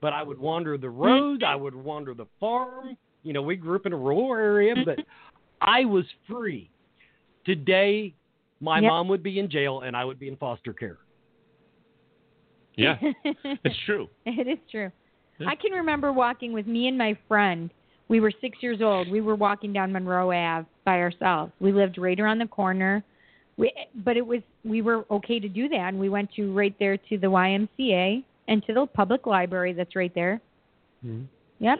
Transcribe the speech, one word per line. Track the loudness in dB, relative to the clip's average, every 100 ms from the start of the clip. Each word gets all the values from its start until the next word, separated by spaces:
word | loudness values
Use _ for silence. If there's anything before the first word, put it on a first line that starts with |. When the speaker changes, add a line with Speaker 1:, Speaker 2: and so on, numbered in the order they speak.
Speaker 1:
But | -4
I | -4
would | -8 -6
wander | -4 -4 -4 -6
the | -6
roads, | 0 4 4 2 -2
Speaker 2:
Mm-hmm. | -2
Speaker 1:
I | -4
would | -6
wander | -10 -10 -10 -10
the | -12 -14 -6
farm. | -4 -4 -6 -12 -16 -18 _ _
You | -8
know, | -4
we | -4 -4
grew | -4 -4
up | -4
in |
a | -4
rural | 0 0 0
area, | 0 2 4 4 2
but | 0 -2
Speaker 2:
Mm-hmm. | -6 -14 -20 _ _ 0
Speaker 1:
I | 4 4
was | 4 2 0 -8 -14
free. | -8 -6 -8 -12 _ _ _ _ _ _ _
Today, | -4 -2 4 4 4 2 -2 -12 _ _ _ -8
my | 0 4
Speaker 2:
Yep. | 6
Speaker 1:
mom | 4 0
would | -2
be | -2 -4
in | -2
jail | 0 -2 -2
and | -6 -6
I | -6
would | -8
be | -12
in | -8
foster | -8 -8 -10
care. | -10 -12 -12 _ _ _ _ _ _ _ _ _ _ _ _ _ _ _ _ _ 0
Speaker 3:
Yeah, | 2 2
Speaker 2:
<laughs> | -2 -2
Speaker 3:
it's | -6 -8 -8 -4 -4 -4 -4
true. | -6 -6 _ -8
Speaker 2:
It | -4 -4
is | -6 _
true. | -10 -10 -12 _ _ _ -8
Speaker 3:
Yeah. | -6
Speaker 2:
I |
can | -4 -4
remember | -2 -2 0 0
walking | 2 0 0 -6
with | -6 -2
me | -2 0
and | 0
my | 0 -2 2
friend. | 4 4 0 -6 _ _ _ 0
We | 4
were | 4 0
six | -8 -6
years | -4 0
old. | 2 2 0
We | 0
were | 0
walking | 2 2 0 -4
down | -2 -2
Monroe | -2 0 0 2
Ave | 2 0 -2 -6 _
by | 2 2
ourselves. | 2 0 0 0 -2 0
We | 2
lived | 4 2 0
right | -2 2
around | 2 0
the | -2
corner. | -2 0 2 2 0 -4 _ _ _ _ -2
We, | -2 -2 -14 -6
but | 0 0
it | 0
was, | -4 -6 _
we | -4 0
were | 2 0 0
okay | -4 -2 -4
to | -2
do | -4 -2
that, | -2 -2
and | -2
we | 0
went | 0 -2 -4
to | -2
right | 0 0 2
there | 0 0
to | -2 -2
the | 2
Y | 4 4
M | 2 -2 -2
C | 0
A | 2 2 -2 -6 _ -2
and | 0 2
to |
the | 0 0
public | 2 2 2 2
library | 2 2 0 -2
that's | -2 -4 -2
right | -2
there. | 0 -2 -2 _ _ _ _ _ _
Speaker 3:
Mm-hmm. | -10 -10 -12 _ _ -2
Speaker 2:
Yep, | 2